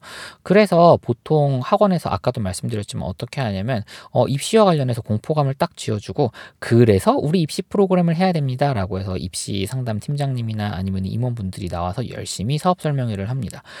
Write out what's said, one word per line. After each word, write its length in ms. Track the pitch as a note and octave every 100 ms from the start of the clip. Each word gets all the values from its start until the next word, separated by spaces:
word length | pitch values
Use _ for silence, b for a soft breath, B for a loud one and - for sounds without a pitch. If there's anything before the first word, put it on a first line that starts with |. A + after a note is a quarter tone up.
| B B B B
그래서 560 | - F#3+ G#3 E3+ E3+ C3+
보통 580 | - A#2 - D#3 C#3+ C3
학원에서 460 | B2+ G3+ G#3 F3 -
아까도 320 | F2+ - B2
말씀드렸지만 640 | G2 F#2+ A#2+ A2+ G2+ - -
어떻게 360 | F2+ A#2 -
하냐면, 400 | B2 G2 G#2 A#2+ - B B
어, 140 | B2 A2+
입시와 380 | C3+ - A3
관련해서 380 | G3+ D#3+ B2+ A#2
공포감을 520 | - G#2+ - D3+ C#3
딱 220 | C3+ E3+ -
쥐어주고 560 | - G#2+ - - C3 B B _
"그래서 540 | - A#2 A#2 G2 G#3+
우리 300 | C4 C#3+ F3+
입시 180 | D#3 -
프로그램을 560 | - G#3 F#3+ F#3 E3+ E3
해야 160 | F#3+
됩니다."라고 640 | E3 C#3 B2+ C#3+ B2 F#2+ F#2
해서 200 | F#2+ F#2
입시 480 | E2 - - G2+ F#2+
상담 340 | C3 B2 G#2+
팀장님이나 720 | - C#3+ C#3 B2+ A2+ G#2+ G#2
아니면 300 | G2 F#2+ F#2+
임원분들이 640 | F#2+ A2 B2 A#2 F#2+ - F2
나와서 400 | E2+ F2+ - A#2+
열심히 480 | - G2+ - G#2+ D3
사업 240 | F3+ F3+
설명회를 480 | D#3 C#3 B2 G2+ G2
합니다. 340 | C3+ F#2+ - B B